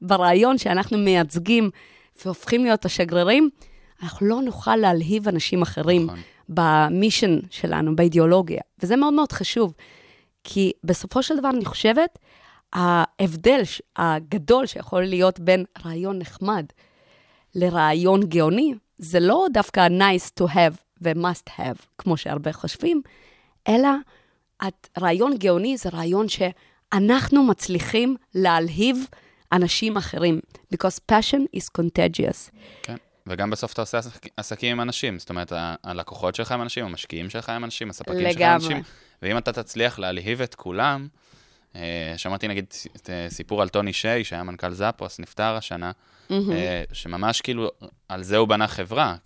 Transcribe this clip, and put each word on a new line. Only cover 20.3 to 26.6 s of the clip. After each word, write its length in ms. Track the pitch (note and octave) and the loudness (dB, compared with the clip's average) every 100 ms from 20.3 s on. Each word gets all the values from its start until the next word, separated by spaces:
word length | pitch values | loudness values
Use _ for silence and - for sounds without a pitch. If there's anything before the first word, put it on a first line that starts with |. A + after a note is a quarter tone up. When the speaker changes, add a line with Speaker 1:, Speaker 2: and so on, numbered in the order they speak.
| - | -2
Speaker 1:
to 60 | F3 | 0
have 360 | F3 E3 E3 _ _ | 4 4 2 _ _
ו-must 460 | E3+ D#3+ F3 E3+ - - | -4 -2 -2 -4 -10 -10
have, 280 | C3 A#2+ _ - | -8 -10 _ -8
כמו 200 | F#3 D#3 | -2 -2
שהרבה 360 | - C#3+ D3+ | -2 -6 -6
חושבים, 480 | - D#3 - E4 D#4 - _ _ _ _ _ - | -6 -10 -4 -2 -2 -4 _ _ _ _ _ 0
אלא 220 | A#3 C#4 C4+ - _ _ _ _ - | 4 4 0 -4 _ _ _ _ -10
הת-, 280 | F#3+ - - - | -10 -10 -14 -2
רעיון 380 | F3+ F3 C4 B3 | 0 2 2 2
גאוני 400 | F#3 F3 A3+ C4 | 2 2 0 -4
זה 120 | F#3 | -6
רעיון 320 | E3 E3 G3 G#3+ | -6 -2 0 0
שאנחנו 1120 | - F#3 - | -2 -4 -4